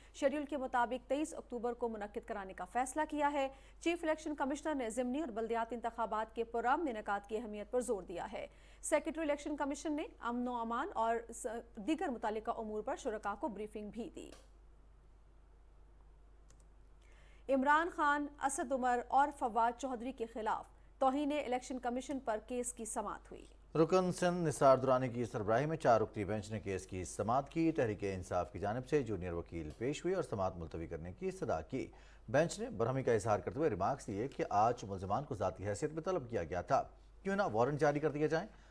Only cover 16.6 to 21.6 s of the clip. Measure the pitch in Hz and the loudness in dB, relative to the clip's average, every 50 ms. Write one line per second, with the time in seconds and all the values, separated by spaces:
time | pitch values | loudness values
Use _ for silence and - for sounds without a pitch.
16.6 | - - - - - - - - - - - - - - - - - - 269 262 | -20 -20 -20 -20 -20 -20 -20 -20 -20 -20 -20 -20 -20 -20 -20 -10 -2 0 2 4
17.6 | 254 285 294 311 339 339 330 339 302 285 285 294 294 285 - - - 269 - 349 | 6 6 6 6 4 2 0 2 2 2 2 2 0 -4 -4 -2 -2 -2 0 -2
18.6 | 285 254 277 240 254 247 247 240 - - - 269 285 294 294 - 285 233 208 233 | -2 0 0 0 2 2 2 0 0 2 4 4 4 4 2 -2 -2 0 2 2
19.6 | 226 240 247 - 277 262 254 214 233 269 247 - 226 226 - 240 214 214 185 - | 2 2 0 -2 -6 -6 -6 -6 -6 -6 -6 -6 -8 -8 -6 -4 -2 -2 -2 -4
20.6 | - - - - - - - - 269 262 262 294 302 277 294 302 - 240 247 254 | -6 -12 -20 -20 -20 -12 -2 2 2 4 4 2 2 0 0 0 0 0 -2 -2